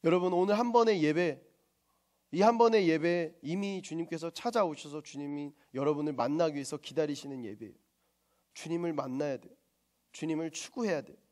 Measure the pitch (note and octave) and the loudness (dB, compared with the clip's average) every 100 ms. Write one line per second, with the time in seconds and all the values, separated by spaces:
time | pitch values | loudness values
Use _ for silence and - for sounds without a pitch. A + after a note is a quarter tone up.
0 | E3 F3+ F3+ F3 F#3+ G#3 A#3+ A#3 A3+ G3 | 4 2 2 2 2 2 4 4 4 4
1 | D3+ D#3 F3 C3 _ _ _ _ _ _ | 2 2 0 -2 _ _ _ _ _ _
2 | _ _ _ D#3+ G#3+ A#3 A#3 A3 F3 D#3+ | _ _ _ 4 4 6 6 6 4 4
3 | E3 F3 D#3+ - C#3 F3+ G3+ F#3+ - D#3+ | 2 0 -2 -6 -6 -4 -4 -6 -8 -8
4 | E3+ E3 E3 - A#3+ A#3 F3+ C#3+ D3 D3+ | -6 -6 -8 -6 -2 2 0 -2 -10 -12
5 | D3 C#3 C#3+ D3 C#3+ _ _ C3 C#3+ D3 | -12 -10 -8 -6 -8 _ _ -2 0 0
6 | D3+ B2+ A#2+ D3+ E3 C#3+ C3+ D3+ - C#3+ | -2 -2 0 2 2 0 -8 -8 -6 -2
7 | D3+ C#3 C#3+ C3+ A2+ G#2 G#2+ - _ _ | -2 -4 -8 -10 -10 -12 -16 -18 _ _
8 | _ _ _ _ _ - D#3+ E3+ E3+ D3+ | _ _ _ _ _ -16 -6 -4 -2 -4
9 | C#3 C3 D3 B2+ - - _ _ _ _ | -4 -4 -4 -4 -10 -20 _ _ _ _
10 | _ - D#3 D#3 E3 - - - A3 D#3+ | _ -8 -4 -2 -4 -8 -12 -4 -2 -2
11 | - - _ | -6 -20 _